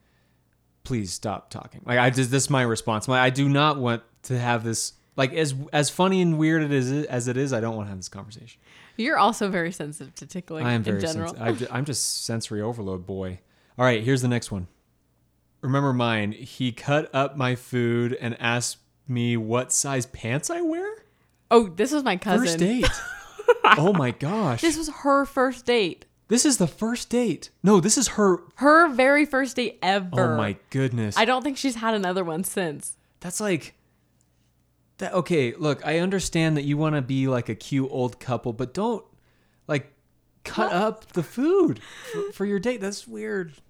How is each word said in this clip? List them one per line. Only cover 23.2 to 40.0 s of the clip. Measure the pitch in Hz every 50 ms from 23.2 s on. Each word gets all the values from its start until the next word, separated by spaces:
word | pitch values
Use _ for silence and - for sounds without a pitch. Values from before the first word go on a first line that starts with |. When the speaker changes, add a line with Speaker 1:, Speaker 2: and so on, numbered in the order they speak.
| - - - - - - 480 480 - - 208 147
Speaker 1:
Oh | 156 196 208
my | 170 131 123
gosh. | - - 139 151 202 226 208 143 120 -
Speaker 2:
This | 311 339 302 320
was | 320 311
her | - - - 277 277 277 277
first | - - 277 254 269 247 - -
date. | 240 240 233 196 160 - - - _ _ _ _ -
Speaker 1:
This | 208 247 -
is | 302 247 -
the | 185 147
first | - - 214 226 240 - - -
date. | 226 247 247 214 147 - - - _ _ -
No, | 185 214 185
this | 151 220 - 285
is | 233 -
her | - - 208 190 180 170 - - _
Speaker 2:
Her | - 262 294 311 330 349 320
very | 254 233 254 269 285 294 302
first | 302 269 262 269 240 -
date | 254 240 226 - -
ever. | - 185 196 202 185 180 - - - 113 113
Speaker 1:
Oh | 117
my | 104 104 98 - _ -
goodness. | - 135 135 127 120 117 110 104 98 -
Speaker 2:
I | 226
don't | 233 254 254 247
think | 294 269 -
she's | - 269 233
had | 226 220 226 220
another | 208 185 180 185 196 185
one | 170 156 165 190
since. | - - 202 180 160 143 143 - - - _ _ _ _ _
Speaker 1:
That's | - 175 - -
like, | 214 202 180 135 - - - _ _ _ _ _ _ _ _ _ _ _ _ _ _ _ _ _ _ _ _ _ _ _ _ -
that, | 190 - 196
okay, | 180 160 - 175 151 127 117 113 -
look, | 151 151 135 - -
I | 151 156 170
understand | 175 190 202 190 - - - 165 160 160 156 147
that | 143
you | 143 147 147
wanna | 156 156 151 147
be, | 127 117 135 135 135 135
like, | 127 120 113 -
a | 110
cute | - - - 139 135 135 131
old | - 131 123 123 - -
couple, | - - 120 113 - 127 110
but | 113 127 123 -
don't, | 180 208 240 226 202 - _ _ _ _ _ _ _ _ _ _ _ _ -
like, | 151 139 - - _ _